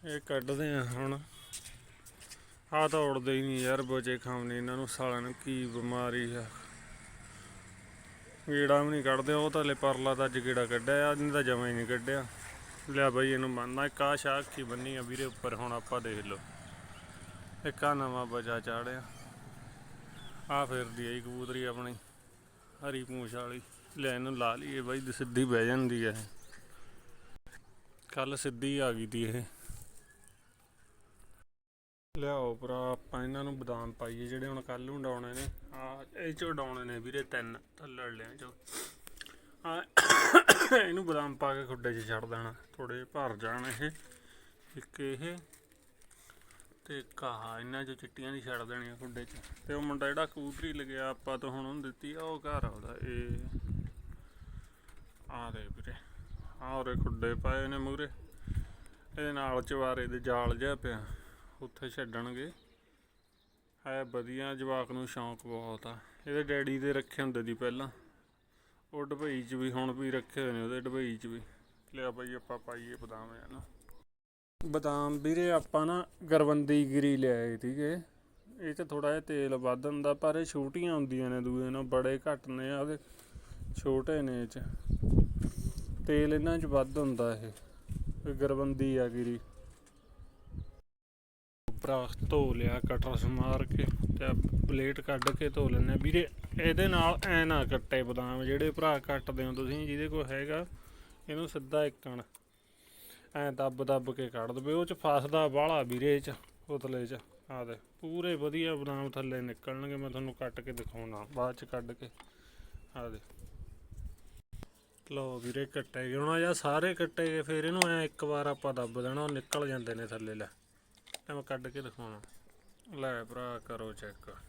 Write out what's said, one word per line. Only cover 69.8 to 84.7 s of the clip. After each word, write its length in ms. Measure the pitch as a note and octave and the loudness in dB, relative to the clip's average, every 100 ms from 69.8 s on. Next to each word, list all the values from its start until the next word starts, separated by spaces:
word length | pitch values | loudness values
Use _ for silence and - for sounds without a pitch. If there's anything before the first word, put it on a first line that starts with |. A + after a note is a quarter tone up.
| C3 | -2
ਵੀ 200 | B2+ C3+ | -2 -2
ਰੱਖੇ 300 | B2+ B2 - | -2 -4 -4
ਹੋਏ 100 | C3+ | -2
ਨੇ 100 | A#2 | -2
ਉਹਦੇ 160 | A2+ B2+ | -2 -4
ਡੁਬਈ 340 | B2+ C3 B2+ A2+ | -4 -4 -4 -4
'ਚ 100 | A#2 | -8
ਵੀ। 140 | A#2 A2 - - - _ | -10 -12 -20 -20 -20 _
ਲਿਆ 180 | C3+ B2+ | -6 -6
ਬਾਈ, 220 | A#2 B2+ | -6 -8
ਆਪਾਂ 240 | B2 - A#2+ | -10 -8 -10
ਪਾਈਏ 360 | - A#2+ A#2 A#2+ | -8 -10 -10 -12
ਬਦਾਮ 380 | A#2 A2 A2+ A#2 | -12 -12 -14 -16
ਇਹਨੂੰ। 260 | A#2 C3 C3 - - - - _ _ _ _ _ | -14 -14 -14 -18 -18 -18 -18 _ _ _ _ _
ਬਦਾਮ 560 | E3 D3+ D3 C#3+ D3 D3 | 0 2 2 0 0 0
ਵੀਰੇ 300 | D3 E3 F3 | 2 4 6
ਆਪਾਂ 340 | E3 - D#3 D#3 | 4 4 2 4
ਨਾ 200 | F3 F3+ - E3 | 0 -4 -10 4
ਗਰਵੰਦੀ 540 | D#3 D3 D3+ C#3+ D3 C#3+ | 8 8 6 6 6 6
ਗਿਰੀ 260 | C3+ C#3+ C#3 | 6 6 6
ਲਿਆਏ 400 | C3 A#2+ A#2 A2+ | 6 4 2 0
ਸੀਗੇ, 360 | B2 C3+ D3 F3 E3 - _ - - B3 | -2 0 0 -2 -6 -20 _ -20 -20 -8
ਇਹ 120 | E3+ | -6
'ਚ 140 | D3 E3 | -4 -4
ਥੋੜ੍ਹਾ 200 | D3 D3 | 0 2
ਜਿਹਾ 120 | D3+ | 2
ਤੇਲ 340 | D3+ D3 C#3 C3 | 0 0 2 2
ਵੱਧ 280 | B2+ B2 C#3 | 2 2 0
ਹੁੰਦਾ, 280 | D3 C#3+ | 0 2
ਪਰ 220 | C#3+ D#3 D3+ | 4 4 2
ਇਹ 100 | D#3+ | 0
ਛੋਟੀਆਂ 480 | D3 C3+ D#3 F3 | 0 -2 0 0
ਹੁੰਦੀਆਂ 360 | D#3+ C3+ B2+ B2+ | 2 2 2 0
ਨੇ 120 | B2+ | 0
ਦੂਏ 220 | B2 B2+ | 0 0
ਨਾਲੋਂ, 200 | B2+ C3 C3 | 0 -2 2
ਬੜੇ 340 | B2+ C3 C3+ D#3 | 4 4 2 0
ਘੱਟ 200 | C#3+ C3+ | -2 -2
ਨੇ, 220 | C3 C3 | -4 -2
ਆਹ 140 | C#3 C#3+ | -2 -2
ਦੇ 120 | D3+ - - - - - - - - | -4 -8 -20 -18 -18 -14 -12 -8 -4
ਛੋਟੇ 440 | C#3 C3+ C3+ D#3 | 2 2 2 0
ਨੇ 200 | C3+ B2 | 0 -2
ਇਹ 60 | A#2 | -4
'ਚ। 120 | - - | -4 -6